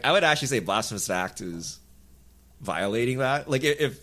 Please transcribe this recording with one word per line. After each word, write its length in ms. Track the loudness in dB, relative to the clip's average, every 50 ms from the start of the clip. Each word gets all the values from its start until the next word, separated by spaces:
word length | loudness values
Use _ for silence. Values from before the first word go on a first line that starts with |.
| 2
I 60 | 4 4
would 100 | 6 6
actually 240 | 4 4 2 0 0
say 100 | 0 0
Blasphemous 500 | 0 2 0 0 0 -2 -4 -4 -2 -2
Act 320 | 0 -2 -2 -4 -6 -8
is 380 | -10 -8 -8 -8 -10 -12 -14 -16 -20 -20 -20 -20 -20 -20 -20 -20 -20 -20 -20 -20 -20 -20 -20 -10
violating 560 | -6 -4 -2 0 0 0 0 0 0 0 0
that. 320 | 0 0 0 0 0 -2 -2
Like, 140 | -2 0 2
i-, 100 | 0 2 2
if 200 | 0 -2 -2 -6